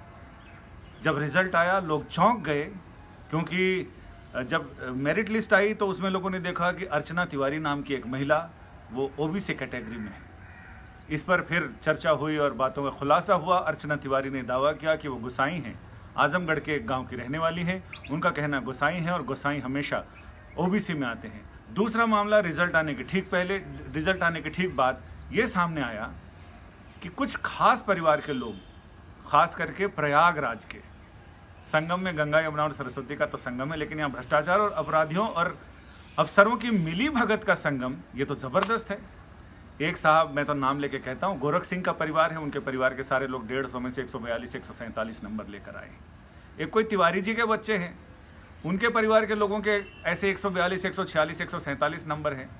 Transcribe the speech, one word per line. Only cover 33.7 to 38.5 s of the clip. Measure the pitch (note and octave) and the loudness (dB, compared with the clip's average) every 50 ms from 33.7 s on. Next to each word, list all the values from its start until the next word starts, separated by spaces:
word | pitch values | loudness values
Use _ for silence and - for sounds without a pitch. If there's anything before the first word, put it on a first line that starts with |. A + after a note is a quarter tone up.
है, | D#3+ | -4
लेकिन | D3+ D3+ D3+ D#3 | -4 -6 -6 -4
यहाँ | D3+ D3+ C#3 | -4 -4 -4
भ्रष्टाचार | A#2+ B2 B2+ A#2+ D#3+ D3+ D3+ F3 F#3 G#3 | -4 -6 -2 2 2 2 4 4 4 4
और | G#3 G3+ | 4 2
अपराधियों | - D#3 D3 D3+ D#3 D#3 D#3+ D3+ D#3+ F#3+ A3 | 2 -2 -2 2 4 2 4 2 2 0 0
और | G#3+ - E3 E3+ F3 D3 - - - - - - - - - - - - D#3 | 0 0 0 0 0 -2 -8 -14 -20 -20 -20 -20 -20 -20 -20 -18 -6 0 0
अफसरों | D3+ D#3 - G3+ G3+ A3 A#3+ | 0 4 8 8 8 8 6
की | A#3 A#3+ A#3+ | 0 0 2
मिली | A3 F#3+ D#3+ D#3+ E3 F#3+ C4 D#4 | 2 2 2 2 0 0 0 2
भगत | D4 A#3 A#3+ G3+ G#3+ G#3 - | 2 2 4 4 2 2 4
का | F#3+ F3 | 2 2
संगम, | - - D3+ C#3+ B2+ B2+ B2+ C#3+ E3+ - - - | 4 2 0 0 0 -2 -4 -6 -6 -12 -10 -4
ये | B2 C#3 | -4 -2
तो | C#3+ C#3 | -2 -2
ज़बरदस्त | - C3+ B2 | -4 -2 0